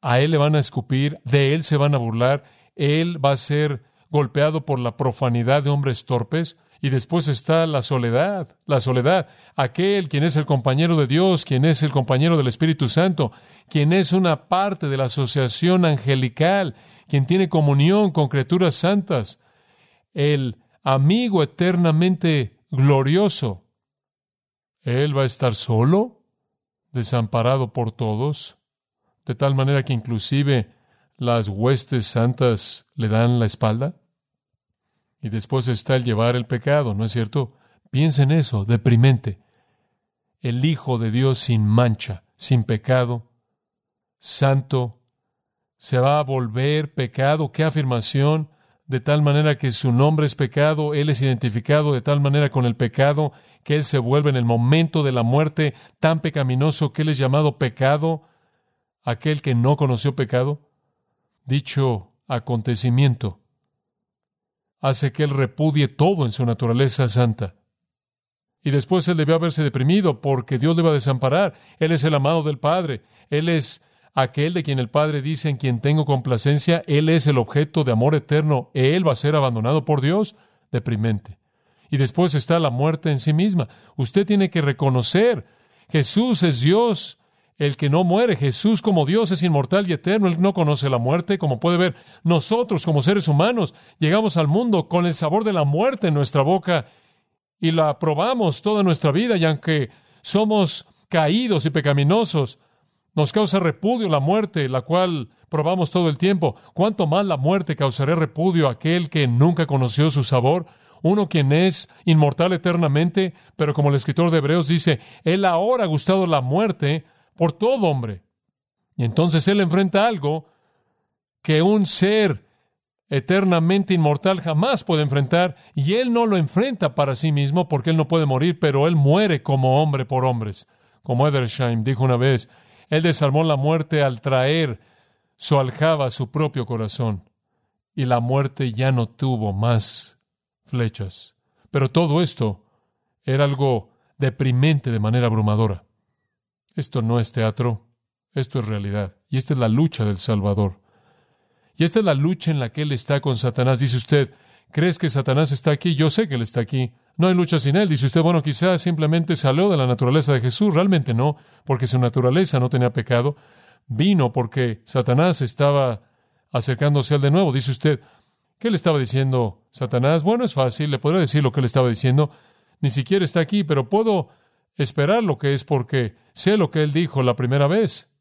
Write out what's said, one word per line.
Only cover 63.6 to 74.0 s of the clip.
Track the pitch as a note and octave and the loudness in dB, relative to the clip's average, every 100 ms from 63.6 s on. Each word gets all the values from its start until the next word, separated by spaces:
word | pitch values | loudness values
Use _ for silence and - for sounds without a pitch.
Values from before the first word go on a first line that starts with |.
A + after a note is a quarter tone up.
| _ _ _ _ _ _ _ _ _ _ _ _ | _ _ _ _ _ _ _ _ _ _ _ _
hace | C#3 C3 C#3 | -4 0 -2
que | - | 0
Él | D3+ | -2
repudie | C3+ C3 - D#3 D3 C3+ | 0 -2 0 0 2 -2
todo | - D#3+ F#3+ B2+ | 2 0 2 -2
en | |
su | G#2+ | 0
naturaleza | A#2+ A2+ A#2 A#2+ C3+ - B2+ | -2 -2 -2 0 0 0 0
santa. | A#2 B2 G#2+ G2 _ _ _ _ _ _ _ _ _ _ _ | 2 0 0 -8 _ _ _ _ _ _ _ _ _ _ _
Y | C#3+ | -2
después | C#3 - F#3 E3+ | -2 0 0 0
Él | E3+ | 0
debió | D3+ | 2
haberse | E3 E3 D3+ | 2 0 -2
deprimido | D3 B2+ C3 F#3+ F#3 B2 | -2 0 2 2 2 -2
porque | C#3 C3 A#2+ C3 | -2 -2 -2 -2
Dios | C#3+ E3 | 0 2
le | |
iba | E3 | 2
a | |
desamparar. | D3 B2 C3 C3 D3 G3 - _ _ | 2 0 -2 0 0 0 -4 _ _
Él | D#3+ | -2
es | D#3+ | 0
el | D3 | 0
amado | D3 C#3 E3 | 0 0 0
del | D#3 C#3+ | -2 -4
Padre. | D3 F3 E3 B2 _ _ _ | -2 -2 -2 -8 _ _ _
Él | D3 D#3+ | -4 0
es | E3 B2+ - _ _ | -2 -2 -10 _ _